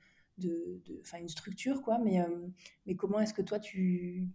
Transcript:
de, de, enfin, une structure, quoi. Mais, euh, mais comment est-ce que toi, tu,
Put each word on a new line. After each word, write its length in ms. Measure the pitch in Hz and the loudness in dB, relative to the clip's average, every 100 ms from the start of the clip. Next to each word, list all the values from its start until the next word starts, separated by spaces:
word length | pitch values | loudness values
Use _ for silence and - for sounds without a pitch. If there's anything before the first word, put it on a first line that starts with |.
| _ _ _ - | _ _ _ -4
de, 420 | 180 170 175 180 170 | -2 -2 -4 -8 -10
de, 140 | - | -14
enfin, 160 | - 170 | -12 -10
une 100 | 170 | -8
structure, 540 | 160 - 185 254 277 | -10 -10 -4 -2 0
quoi. 160 | 254 233 | 2 4
Mais, 220 | 220 185 | 6 6
euh, 60 | 170 175 180 - - - - | 4 0 -6 -12 -18 -14 -4
mais 100 | 185 | -2
comment 240 | - 208 | 2 2
est-ce 140 | 214 | 2
que 80 | - | 0
toi, 160 | 185 208 | -2 -2
tu, 680 | - 190 185 180 180 180 180 | -4 0 2 2 0 -4 -4